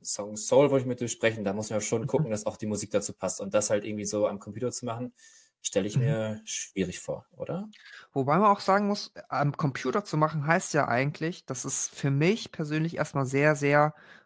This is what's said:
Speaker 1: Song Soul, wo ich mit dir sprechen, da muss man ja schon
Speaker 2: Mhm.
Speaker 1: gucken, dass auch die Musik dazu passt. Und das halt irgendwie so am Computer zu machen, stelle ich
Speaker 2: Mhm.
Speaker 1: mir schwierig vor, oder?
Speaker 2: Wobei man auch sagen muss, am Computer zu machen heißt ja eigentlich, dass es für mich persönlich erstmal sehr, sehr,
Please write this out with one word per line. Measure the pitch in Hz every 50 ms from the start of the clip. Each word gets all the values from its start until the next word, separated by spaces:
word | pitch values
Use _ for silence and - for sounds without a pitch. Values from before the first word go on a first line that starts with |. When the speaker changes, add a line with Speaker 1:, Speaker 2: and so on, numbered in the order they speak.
| -
Speaker 1:
Song | - - - 101 104 107
Soul, | 107 - - 131 131 147 139
wo | 135 135
ich | 123
mit | 127 123 -
dir | 123 117
sprechen, | - - - 113 110 110 104
da | 98 98
muss | 107 107 -
man | 113 107
ja | 104
schon | - 117 117 110
Speaker 2:
Mhm. |
Speaker 1:
gucken, | - - 135 156 117
dass | 110 107 -
auch | 107 -
die | - -
Musik | 107 107 101 - -
dazu | - 101 - - -
passt. | - - - - -
Und | 101 98 98
das | 107 104 -
halt | 110 104 104
irgendwie | 113 107 104 104
so | 101 - 104 104 98
am | 95 101
Computer | - 110 101 110 123 123 120
zu | - -
machen, | 120 113 117 123 123 - _ - - - - - _ _ _ _
stelle | - - 196 190 104
ich | 107
Speaker 2:
Mhm. | 131
Speaker 1:
mir | 127 - 113 113 110 110 107 110 -
schwierig | - - - - - - 98 92 87 90 -
vor, | - - 73 - - _ _
oder? | - - - 143 180 208 220 214 - - - - - - _ _
Speaker 2:
Wobei | 139 131 131 147 175
man | 214 208
auch | 202 202
sagen | - - 190 202 208
muss, | 202 202 202 - - - - - -
am | - 135 143 143 139
Computer | - - 139 - - - 131 123 208 -
zu | - -
machen | 151 151 156 160 156 143
heißt | 151 165 190 - - -
ja | 151 135 -
eigentlich, | 117 120 135 147 151 - 156 160 180 - -
dass | - 135 123 -
es | 139 - - - -
für | - - - 139
mich | 139 139 151 175 214 226 - - -
persönlich | - 160 147 151 156 156 165 170
erstmal | - 151 - - 143 135
sehr, | 123 131 139 143 151 151
sehr, | 143 143 139 143 147 147 151 - - - - - - _